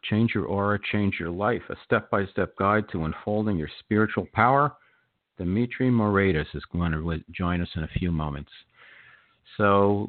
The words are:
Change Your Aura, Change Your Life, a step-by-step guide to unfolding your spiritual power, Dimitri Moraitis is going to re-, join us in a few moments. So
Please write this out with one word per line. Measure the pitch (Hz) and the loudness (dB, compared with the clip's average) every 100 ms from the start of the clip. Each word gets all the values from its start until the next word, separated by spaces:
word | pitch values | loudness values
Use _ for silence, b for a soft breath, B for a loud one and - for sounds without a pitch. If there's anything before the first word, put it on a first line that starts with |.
Change | - 107 113 | -2 0 2
Your | 107 | 0
Aura, | 87 98 101 101 - | -2 -2 0 -2 -2
Change | 104 101 - | 0 0 -2
Your | 85 | -6
Life, | 87 104 113 - | -4 -2 -2 -6
a | - - | -14 -2
step-by-step | 113 - 104 98 - 92 - | -2 0 -2 -2 -2 -4 0
guide | 98 107 107 | 2 2 0
to | 90 | -4
unfolding | 80 82 - 107 110 92 | -4 -4 -4 -2 0 -2
your | 76 - | -4 -10
spiritual | - 107 107 - 87 | -2 2 2 0 -4
power, | - 117 139 147 - b b b b _ - | 2 4 4 2 -2 b b b b _ -8
Dimitri | 90 101 123 - 127 | -2 0 -2 0 2
Moraitis | 120 104 98 98 78 76 | 2 4 4 4 2 -2
is | 73 - | -8 -8
going | 87 85 | -2 -2
to | 78 | -2
re-, | 82 80 - | -2 -6 -8
join | 85 87 87 | -6 -2 -2
us | 87 87 | -4 -6
in | |
a | 78 - | -6 -4
few | 90 | -2
moments. | 82 76 71 73 - _ B B B B B B B _ - | -2 -4 -6 -12 -20 _ B B B B B B B _ 0
So | 104 101 101 101 | 4 6 4 2